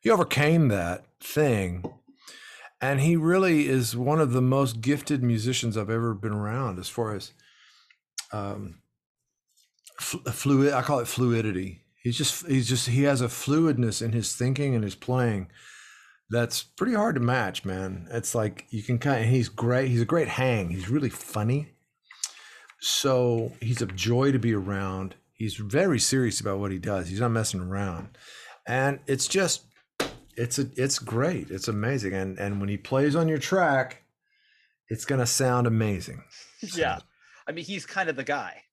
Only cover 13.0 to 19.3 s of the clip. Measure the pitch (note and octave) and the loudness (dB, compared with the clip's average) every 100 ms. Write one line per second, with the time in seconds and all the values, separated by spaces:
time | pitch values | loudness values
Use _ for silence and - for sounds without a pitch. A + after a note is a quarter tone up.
13 | C#3+ C#3 A#2+ - - D3 E3 A#2+ A#2 G#2+ | 4 2 0 -4 0 2 4 4 0 0
14 | A#2 A2+ G#2 - B2 C3+ C#3+ B2 G#2 - | -2 -2 -2 -2 -2 0 0 0 -2 -6
15 | - B2+ A#2+ G#2 F2+ - - - - - | -2 2 2 0 -6 -14 -20 -20 -20 -20
16 | - _ _ A#2 A#2 - - - G#3+ A3 | -20 _ _ 0 0 -2 -8 -4 0 2
17 | G#3+ B2+ A#2+ B2+ G2+ F#2 F#2+ F#2 F#2+ F#2 | 2 2 2 2 0 -4 -6 -4 -4 -8
18 | E2+ A#2 - A#2+ G#2+ - - A2 G#2 A#2+ | -8 -6 -2 0 -2 -4 -8 -8 -2 0
19 | C#3+ C3 A2 | 2 2 4